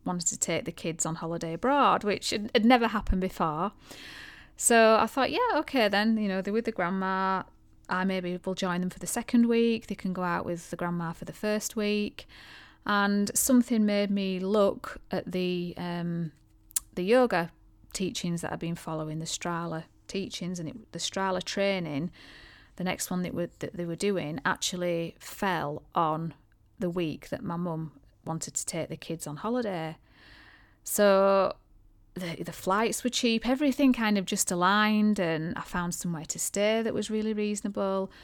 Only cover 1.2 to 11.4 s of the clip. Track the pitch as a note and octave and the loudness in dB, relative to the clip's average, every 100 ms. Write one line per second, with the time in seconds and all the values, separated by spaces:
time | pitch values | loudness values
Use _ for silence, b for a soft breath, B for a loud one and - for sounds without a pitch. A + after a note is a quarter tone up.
1.2 | E3 E3+ E3+ E3 B3 C#4+ A3 G3 G#3 - | -6 -6 -6 -4 0 4 4 4 0 -2
2.2 | - G#3+ G#3+ A3+ A3+ B3 A3+ G#3+ - F#3 | -2 -4 0 4 6 6 4 0 0 2
3.2 | F#3 - E3 D3+ G3 - B B B B | 0 0 -2 0 -4 -6 B B B B
4.2 | B B B B - A#3 A3 A3 A3 C#4 | B B B B 4 8 8 8 4 2
5.2 | B3+ E4+ B4 D#4 D#4 C4+ G#3 G3+ A3 A3 | 0 2 2 2 2 2 4 4 2 2
6.2 | G#3 F#3+ F#3+ A3 A#3+ G#3+ F3 F#3+ F#3+ F#3+ | 2 0 0 -2 -2 -2 -2 0 0 0
7.2 | F#3+ F#3+ - - _ - - F#3 F#3+ F#3+ | 0 0 -4 -14 _ -16 -4 0 0 0
8.2 | F3+ F3+ F#3+ F3+ F#3+ F3 F#3 - - A#3+ | -2 -4 -4 -2 0 0 -2 -4 -6 -4
9.2 | - A#3+ A#3 A#3 A#3 A3 - G3 F#3+ F#3 | 2 6 6 6 4 2 -4 -6 -4 -2
10.2 | F3+ F3 - E3+ - E3+ F3 F3 E3 E3 | -2 -2 -2 -6 -8 -4 -2 -2 -4 -8
11.2 | E3+ - | -12 -6